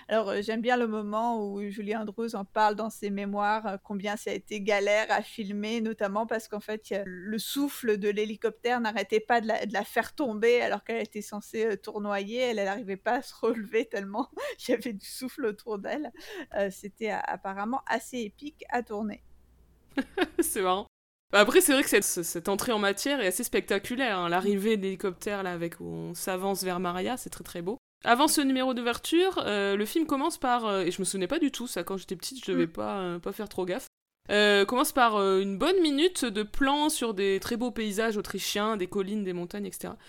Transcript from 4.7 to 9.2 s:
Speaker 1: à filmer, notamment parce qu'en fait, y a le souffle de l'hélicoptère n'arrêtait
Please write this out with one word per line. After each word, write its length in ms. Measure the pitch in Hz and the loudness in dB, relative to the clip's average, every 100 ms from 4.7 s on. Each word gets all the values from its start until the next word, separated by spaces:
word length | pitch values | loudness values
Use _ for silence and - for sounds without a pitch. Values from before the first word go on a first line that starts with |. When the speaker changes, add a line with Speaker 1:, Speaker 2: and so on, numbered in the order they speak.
| 202 202 208 220 | 2 4 2 2
Speaker 1:
à 140 | 202 | 0
filmer, 580 | 208 - 196 208 214 233 | 0 -8 -6 -4 -2 -2
notamment 460 | 220 220 202 202 226 | -2 -2 -2 -2 -2
parce 200 | 226 - | -2 -4
qu'en 120 | 208 | -8
fait, 320 | 208 214 - | -6 -8 -4
y 20 | |
a 100 | 196 | -4
le 360 | 190 180 190 214 | -4 -8 -6 -4
souffle 580 | - 277 285 - 233 208 | -2 -2 -2 0 0 2
de 120 | 208 | 2
l'hélicoptère 720 | 208 214 220 220 - 240 247 | 0 -2 -2 -4 -2 0 0
n'arrêtait 420 | 220 214 208 214 | 0 -2 2 2